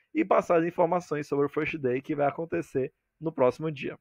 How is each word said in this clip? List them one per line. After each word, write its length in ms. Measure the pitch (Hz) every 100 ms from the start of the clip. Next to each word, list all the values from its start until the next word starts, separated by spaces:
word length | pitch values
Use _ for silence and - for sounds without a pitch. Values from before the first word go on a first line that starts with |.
| _
e 140 | 311 196
passar 320 | 220 - 175
as 80 | 170
informações 640 | - 165 175 - 147 143
sobre 180 | 143 143
o 40 |
first 280 | - 151 160
day 240 | 131 127
que 140 | 135 147
vai 120 | 143
acontecer 640 | - 165 170 151 135 131 _ _ -
no 100 | 156
próximo 400 | 156 127 - 160
dia. 260 | 139 - -